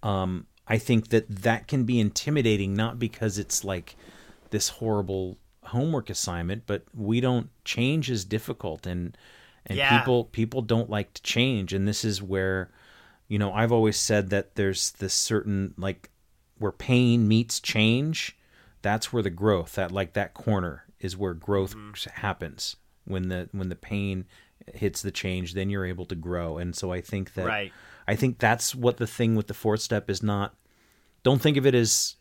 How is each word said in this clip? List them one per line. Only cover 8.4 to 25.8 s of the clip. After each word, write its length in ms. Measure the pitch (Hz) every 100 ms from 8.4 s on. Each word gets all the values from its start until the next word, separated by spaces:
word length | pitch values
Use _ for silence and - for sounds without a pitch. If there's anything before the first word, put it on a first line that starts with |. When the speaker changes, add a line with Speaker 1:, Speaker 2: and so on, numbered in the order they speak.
| - 127 95 78 -
Speaker 1:
and, 320 | 90 87 - - - - _ -
and 120 | 95
Speaker 2:
Yeah. 200 | 139 139
Speaker 1:
people, 260 | 127 123 117
people 360 | - 113 123
don't 280 | 110 113 113
like 240 | 104 101
to 80 | -
change. 500 | - - 127 120 92
And 140 | 98 98
this 160 | 101
is 180 | 110 98
where, 500 | 98 95 95 95 92 _ - - - _ _
you 120 | 104
know, 140 | 101
I've 180 | 98 113
always 260 | 117 110 104
said 320 | - 104 98
that 260 | 98 - -
there's 360 | 98 95 -
this 200 | - 98
certain, 600 | - - 107 101 101 98 -
like, 320 | 95 90 - _ _ _ _ _
where 140 | 107
pain 560 | - - 123 123 120 107
meets 320 | 110 117 -
change, 760 | - 110 110 120 151 160 - - _ _ - _
that's 300 | 101 107 -
where 100 | 120
the 60 | 98
growth, 460 | 85 104 98 82 -
that, 160 | 90
like, 220 | 95 92
that 200 | - 101
corner 500 | - - 104 87 71 - _
is 160 | 92 90
where 180 | 98
growth 380 | 82 - 101 95 110
Speaker 2:
Mm-hmm. 160 | 104 104
Speaker 1:
s-, 100 | - -
happens. 600 | 104 92 85 - - - _ _ -
When 240 | 92 92
the, 200 | 92 87
when 160 | 101 92
the 60 | 90
pain 500 | - 101 101 95 92 - _ _ -
hits 280 | - 104 95
the 100 | 98
change, 420 | - 95 92 87
then 160 | 90 95
you're 160 | 101